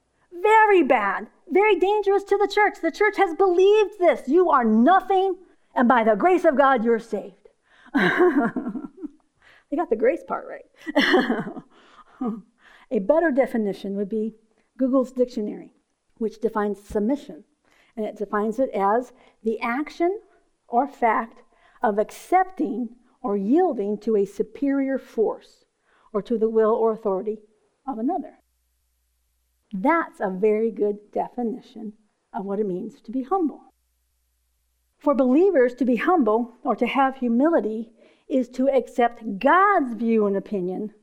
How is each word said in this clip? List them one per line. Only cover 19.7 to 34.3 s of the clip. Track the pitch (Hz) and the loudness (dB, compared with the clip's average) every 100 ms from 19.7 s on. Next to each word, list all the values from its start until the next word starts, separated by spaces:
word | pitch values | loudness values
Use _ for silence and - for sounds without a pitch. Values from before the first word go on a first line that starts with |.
| 247 302 - 349 427 - _ _ _ - | -6 -6 -2 -2 -4 -10 _ _ _ -4
or | 233 269 | -2 -2
fact | - 233 214 - - _ _ _ _ | 0 0 0 -4 -14 _ _ _ _
of | 233 208 | -2 0
accepting | 208 - - 359 370 - 302 220 233 - _ _ | -2 -6 0 0 0 -4 -6 -6 -8 -12 _ _
or | 196 202 | -4 -2
yielding | 196 320 370 233 202 208 | 2 2 2 -2 -4 -4
to | 233 214 | -2 0
a | |
superior | 196 - 208 - 277 277 269 262 | -2 -4 -8 -6 -2 -2 -2 -6
force | - 233 190 - - _ _ _ _ _ _ | -6 -4 -2 -4 -14 _ _ _ _ _ _
or | 202 | -8
to | 196 220 | -4 -2
the | 226 | 0
will | 220 214 | 2 2
or | 233 226 | 2 0
authority | 220 208 190 214 214 _ _ _ _ 269 | -2 -2 -4 -4 -8 _ _ _ _ -12
of | 220 | -6
another. | 254 359 - _ _ _ _ _ _ _ _ _ _ _ _ _ _ | -4 -4 -8 _ _ _ _ _ _ _ _ _ _ _ _ _ _
That's | 190 254 330 - - | -4 0 0 -2 -6
a | 202 | -6
very | 185 214 214 226 | 0 0 0 -2
good | 226 208 202 - | -2 -4 -4 -8
definition | - - - 233 254 - 220 220 - _ _ _ | -8 -6 -6 -6 -8 -14 -16 -16 -16 _ _ _
of | - | -10
what | 196 202 | -6 -4
it | 208 | -4
means | 180 208 - | -6 -10 -16
to | - | -10
be | 262 | -8
humble. | 247 381 302 - _ _ _ _ _ _ _ | -4 -2 -2 -6 _ _ _ _ _ _ _